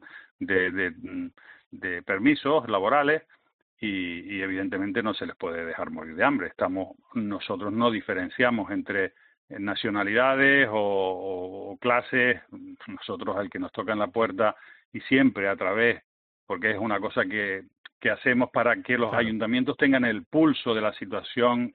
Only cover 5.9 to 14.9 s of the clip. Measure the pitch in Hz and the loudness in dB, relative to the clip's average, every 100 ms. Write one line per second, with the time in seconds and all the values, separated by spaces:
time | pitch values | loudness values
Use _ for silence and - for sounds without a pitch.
5.9 | 80 80 80 127 139 85 - 92 92 92 | -10 -10 -2 0 0 -4 -4 -4 -2 -6
6.9 | - _ 120 104 98 - 95 104 110 120 | -12 _ -6 -6 -6 -6 -6 -4 0 0
7.9 | 107 - 92 87 - 123 117 95 98 90 | 0 -2 -4 -4 0 2 0 -2 -4 -2
8.9 | 98 92 - _ _ - 107 101 98 113 | -2 -2 -6 _ _ -16 -8 -6 -4 -2
9.9 | 104 101 110 131 135 139 139 120 107 101 | -2 0 2 4 4 6 6 4 2 2
10.9 | 98 92 92 95 92 92 95 95 92 123 | 2 0 -2 -4 -6 -6 -10 -12 -4 0
11.9 | 120 - 131 123 120 - 143 139 - - | 2 2 2 2 0 -6 -18 -16 -18 -14
12.9 | 92 - 92 101 95 98 95 87 - 98 | -12 -10 -8 -4 -4 -4 -6 -8 -6 -4
13.9 | 107 101 117 110 98 107 - - - _ | -2 -2 0 0 2 0 0 -10 -20 _